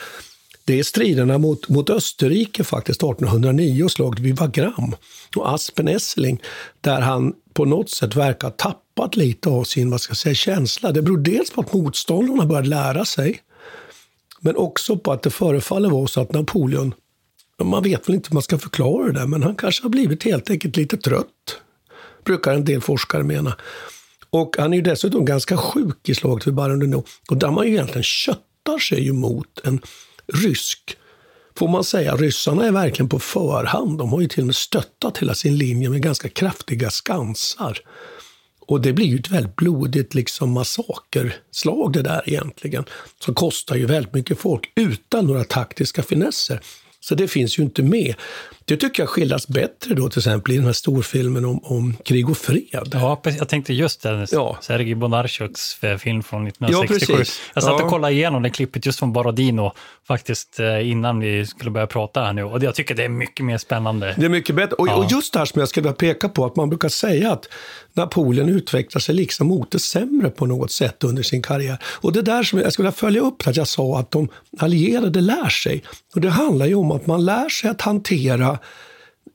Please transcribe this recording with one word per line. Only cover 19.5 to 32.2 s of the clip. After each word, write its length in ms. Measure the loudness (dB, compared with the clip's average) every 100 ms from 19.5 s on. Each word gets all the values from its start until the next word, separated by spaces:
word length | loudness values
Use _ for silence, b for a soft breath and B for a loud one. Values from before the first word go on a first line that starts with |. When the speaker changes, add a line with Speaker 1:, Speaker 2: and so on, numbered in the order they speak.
| 0
Speaker 1:
kanske 280 | -2 -2
har 60 | 0
blivit 340 | 2 2 0
helt 260 | 0 0 0
enkelt 280 | -2 0 0
lite 200 | 0 0
trött, 600 | 0 0 0 _ -16 -16 -18 _ _ B B B -2
brukar 280 | 0 2
en 120 | 2 2
del 160 | 0
forskare 420 | 0 0 0 -2
mena. 320 | 0 0 -2 -4 B B B B B B -2
Och 260 | -2 0 0
han 160 | 2
är 40 | 2
ju 60 |
dessutom 420 | 2 2 0 2 2
ganska 320 | 0 0 -2
sjuk 520 | 0 0 -2 -2 -2
i 60 | 0
slaget 320 | 0 0 0
vid 60 |
Baron 260 | 0 0 0
de 60 | 0
Noë, 160 | -2 B B -4
och 80 | 0
där 140 | 2
man 140 | 2 2
ju 60 |
egentligen 300 | 2 0 -2
köttar 760 | -2 -2 -2 -4 _ _ -4 -4
sig 240 | 0 0
ju 100 | 0
mot 340 | 0 0 -2 -6 -8
en 180 | -2 -2 B B B B -6
rysk, 640 | 0 0 0 -4 -8 -12 -18 b b b b b -2
får 100 | 0
man 160 | 2
säga, 320 | 0 0 2
ryssarna 500 | 2